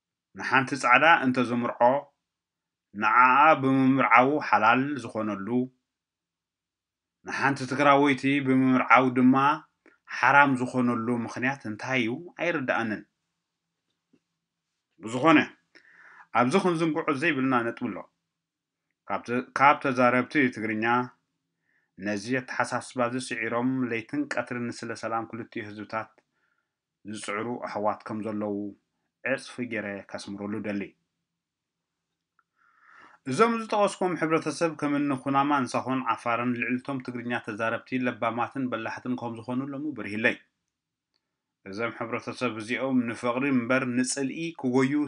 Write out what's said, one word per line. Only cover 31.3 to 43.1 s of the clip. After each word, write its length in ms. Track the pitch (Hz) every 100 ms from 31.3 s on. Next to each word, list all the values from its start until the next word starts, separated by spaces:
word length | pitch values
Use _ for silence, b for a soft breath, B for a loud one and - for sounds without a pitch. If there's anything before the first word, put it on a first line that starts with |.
| _ _ _ _ _ _ _ _ _ _ _ _ _ b b b b b b -
እዞም 260 | 131 233 226
ዝጠቐስኩም 580 | 220 220 202 - 185 165
ሕብረተሰብ 540 | 160 160 156 143 170 147
ከም 180 | 147 143
እኒ 160 | 143 135
ኩናማ፣ 360 | 139 135 139 143
እንሳኾን 460 | 123 123 117 131 120
ዓፋርን 440 | 107 120 117 123
ልዕልቶም 440 | 120 117 123 - 135
ትግርኛ 340 | 127 123 120 120
ተዛረብቲ 600 | - 107 113 113 - 127
ለባማትን 640 | 127 117 113 117 - 135 127
በላሕትን 460 | 113 113 - 123 120
ከም 200 | 120 113
ዝኾኑ 260 | 113 123 139
ሎሚ 200 | 139 151
በሪህለይ። 440 | 123 101 104 117 - _ _ _ _ _ _ _ _ _ _ _ _ 98
እዞም 280 | 98 117
ሕብረተሰብ 600 | 110 113 117 - 113 123 110
እዚኦም 400 | 107 117 131 127
ንፍቕሪ 420 | 117